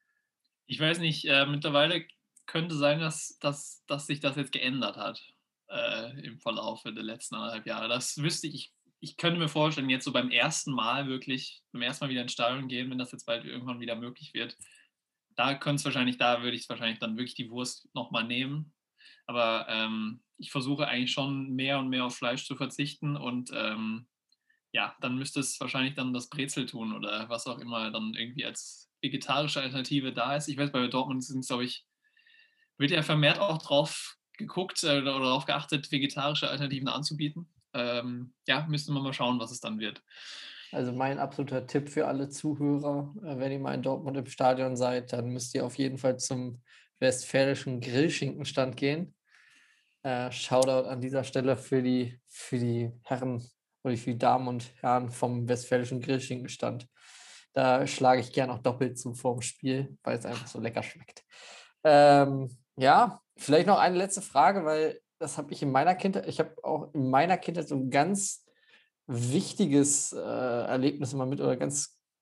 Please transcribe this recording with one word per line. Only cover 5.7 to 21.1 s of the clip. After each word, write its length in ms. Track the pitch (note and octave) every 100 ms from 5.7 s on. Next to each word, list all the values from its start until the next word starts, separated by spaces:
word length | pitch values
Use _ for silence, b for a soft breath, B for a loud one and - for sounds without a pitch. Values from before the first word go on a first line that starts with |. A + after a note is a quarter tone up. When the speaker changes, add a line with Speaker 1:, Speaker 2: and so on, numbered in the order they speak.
Speaker 1:
äh, 560 | A#2+ A#2 A2 A#2 C#3 -
im 120 | A2+
Verlaufe 520 | A#2 A2 A2 A2+ A#2+
der 120 | A2
letzten 320 | G#2+ A2+ - A2
anderthalb 280 | A2+ A2+
Jahre. 240 | A2+ A2 A2+
Das 300 | B2 - -
wüsste 300 | D3 D3+ D#3
ich, 260 | C3+ - _ _ _
ich 160 | D3+ -
könnte 220 | E3+ E3+
mir 100 | D#3
vorstellen, 400 | D#3 D3+ D3 C3
jetzt 160 | C3
so 80 | C#3
beim 180 | B2 B2
ersten 420 | A#2+ C#3 D#3 -
Mal 340 | B2+ A2 C3 C#3
wirklich, 560 | C3 C3 C3 - - _
beim 80 | A#2+
ersten 220 | A#2+ B2+
Mal 60 | C#3
wieder 120 | B2+
ins 100 | A#2+
Stadion 360 | - A#2+ C3 C3
gehen, 220 | B2 B2+
wenn 80 | B2+
das 140 | B2
jetzt 120 | A2+
bald 220 | - A#2 B2+
irgendwann 340 | B2+ B2 A#2+
wieder 160 | A#2+ A2+
möglich 380 | A#2+ A#2+ -
wird, 240 | A#2 A#2+ - B B B _ _ _ _ -
da 180 | B2+
könnte 220 | C#3 - C#3+
es 80 | C#3+
wahrscheinlich, 320 | C3 B2 B2
da 240 | B2 A#2+
würde 140 | A#2+ A#2
ich's 120 | -
wahrscheinlich 300 | A#2 A#2 A2
dann 180 | A2+ A2
wirklich 180 | B2
die 160 | - A2
Wurst 380 | A#2+ B2 - -
noch 160 | C3+ A#2+
mal 140 | A#2
nehmen. 500 | A2+ B2 C3 D3 D3 _ _ _ b b b
Aber, 380 | A#2+ A2+ A2+ -
ähm, 520 | A2 A2 A2 G#2+ A#2+ _ -
ich 120 | -
versuche 340 | C#3+ B2+ C#3+ D3
eigentlich 240 | B2 B2